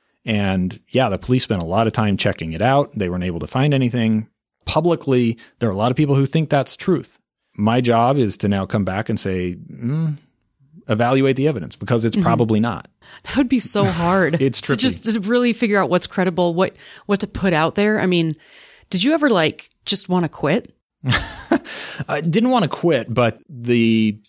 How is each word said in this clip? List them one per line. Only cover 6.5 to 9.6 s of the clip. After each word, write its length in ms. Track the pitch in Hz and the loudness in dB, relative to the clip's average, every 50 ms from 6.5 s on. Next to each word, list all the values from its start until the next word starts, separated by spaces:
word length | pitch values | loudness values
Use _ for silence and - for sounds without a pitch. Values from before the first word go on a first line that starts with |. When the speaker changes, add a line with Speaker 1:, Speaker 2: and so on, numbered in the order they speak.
| 151 139 127 - - | 0 0 0 -2 -6
Speaker 1:
truth. 440 | - - 196 175 131 117 - - _ _ _ _ _ _ _ - | -4 -2 0 0 -2 -2 -8 -20 _ _ _ _ _ _ _ -6
My 240 | - 104 110 120 127 | -2 0 2 2 2
job 360 | 123 117 113 117 120 127 143 | 2 4 4 4 4 2 2
is 200 | 143 117 98 - | 2 0 0 0
to 100 | - - | -2 0
now 200 | 101 101 98 95 | 0 0 0 -2
come 180 | - - 107 95 | -2 -2 -2 -2
back 240 | 92 92 104 113 - | -2 -2 -4 -4 -4
and 100 | 110 - | -2 -2
say, 360 | - 98 92 92 90 90 87 | -2 -2 -2 -2 -4 -4 -6
Mm, 640 | - | -8